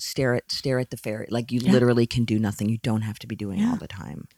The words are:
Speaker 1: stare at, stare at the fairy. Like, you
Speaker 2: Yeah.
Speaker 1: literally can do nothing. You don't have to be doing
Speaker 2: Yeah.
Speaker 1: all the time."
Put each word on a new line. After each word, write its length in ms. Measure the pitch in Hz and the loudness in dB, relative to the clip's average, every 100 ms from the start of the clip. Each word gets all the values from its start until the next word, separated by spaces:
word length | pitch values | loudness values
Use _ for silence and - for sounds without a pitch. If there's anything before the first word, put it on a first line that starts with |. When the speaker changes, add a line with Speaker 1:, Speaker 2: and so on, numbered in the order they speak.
Speaker 1:
stare 320 | - - 131 | -6 0 2
at, 160 | 123 - | 2 -2
stare 280 | - 139 127 | -4 0 0
at 100 | 123 | -2
the 60 | 123 | -6
fairy. 300 | 117 107 - | -6 -6 -2
Like, 200 | 117 120 | -2 0
you 80 | 120 | 2
Speaker 2:
Yeah. 100 | 117 | 4
Speaker 1:
literally 340 | 123 123 120 117 | 6 6 4 2
can 160 | 123 | 2
do 140 | 117 107 | 2 2
nothing. 280 | 107 104 107 | 0 0 -2
You 100 | 113 | 0
don't 240 | 123 110 | 0 0
have 160 | 110 104 | -2 -6
to 60 | 117 | -8
be 80 | 107 | -8
doing 240 | 101 95 | -4 0
Speaker 2:
Yeah. 100 | 226 | 0
Speaker 1:
all 60 | 240 | 0
the 120 | - | -6
time." 380 | 95 - 78 - | -12 -12 -12 -14